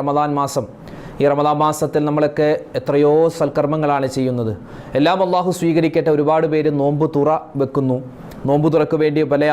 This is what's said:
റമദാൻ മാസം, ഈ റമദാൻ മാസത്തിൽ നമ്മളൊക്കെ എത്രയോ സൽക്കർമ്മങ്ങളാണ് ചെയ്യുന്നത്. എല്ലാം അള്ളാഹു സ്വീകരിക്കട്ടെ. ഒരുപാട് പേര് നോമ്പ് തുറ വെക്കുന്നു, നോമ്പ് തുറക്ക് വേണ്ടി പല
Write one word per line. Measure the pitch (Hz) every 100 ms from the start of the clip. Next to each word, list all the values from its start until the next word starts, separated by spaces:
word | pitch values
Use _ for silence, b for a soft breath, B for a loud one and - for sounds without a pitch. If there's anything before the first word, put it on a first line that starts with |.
റമദാൻ | 139 143 147 143
മാസം, | 139 143 113 - B B B B
ഈ | 139
റമദാൻ | 143 147 147
മാസത്തിൽ | 151 147 147 156 147
നമ്മളൊക്കെ | 151 147 - 151 - - 131
എത്രയോ | 127 143 147 151 165 160
സൽക്കർമ്മങ്ങളാണ് | 147 156 143 156 147 139 135 135
ചെയ്യുന്നത്. | 131 123 113 101 B B B 135
എല്ലാം | 156 190 185
അള്ളാഹു | 180 180 175
സ്വീകരിക്കട്ടെ. | 170 160 160 165 156 151
ഒരുപാട് | 147 160 160
പേര് | 156 151 147
നോമ്പ് | 143 147 156 147
തുറ | 143 156 - 139
വെക്കുന്നു, | 135 143 131 127 131 B B B 135
നോമ്പ് | 143 156
തുറക്ക് | 156 151 160
വേണ്ടി | 151 147 147
പല | 143 151